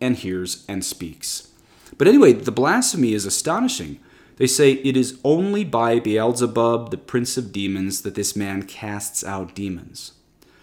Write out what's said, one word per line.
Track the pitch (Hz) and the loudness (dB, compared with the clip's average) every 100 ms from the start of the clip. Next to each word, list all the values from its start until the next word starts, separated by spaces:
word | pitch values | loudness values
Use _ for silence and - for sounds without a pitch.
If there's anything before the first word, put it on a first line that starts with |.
and | 127 120 | -4 -2
hears | 92 92 92 - - | -4 -6 -6 -10 -8
and | 98 | -6
speaks. | 90 - 85 - - - - _ _ _ - - | -6 -8 -12 -10 -10 -10 -14 _ _ _ -10 2
But | 160 | 6
anyway, | 285 175 | 10 10
the | 110 123 | 8 2
blasphemy | 110 143 226 - 180 117 | 0 2 2 0 0 0
is | 107 95 | 0 -2
astonishing. | - 156 190 254 - 80 - - - - - | -4 -2 0 -2 -4 -10 -12 -20 -20 -12 -2
They | 131 | 0
say, | - 139 | 4 4
"It | 135 135 131 | 4 2 0
is | 123 - | 0 -2
only | 139 165 196 202 | 2 2 2 -2
by | 175 117 117 117 | -2 0 2 2
Beelzebub, | 110 107 113 120 117 113 117 117 117 | 2 0 0 0 0 2 2 0 -4
the | 98 | -10
prince | - 123 123 131 | -4 -4 -2 -6
of | 107 | -6
demons, | 101 98 95 95 98 | -6 -4 -4 -4 -6
that | 101 104 | -8 -6
this | 101 104 | -6 -4
man | 98 98 | -6 -6
casts | 98 - 107 104 - - | -10 -12 -10 -8 -8 -8
out | 95 98 90 | -8 -8 -10
demons." | 98 98 87 - - - _ _ _ _ _ | -10 -10 -10 -14 -18 -20 _ _ _ _ _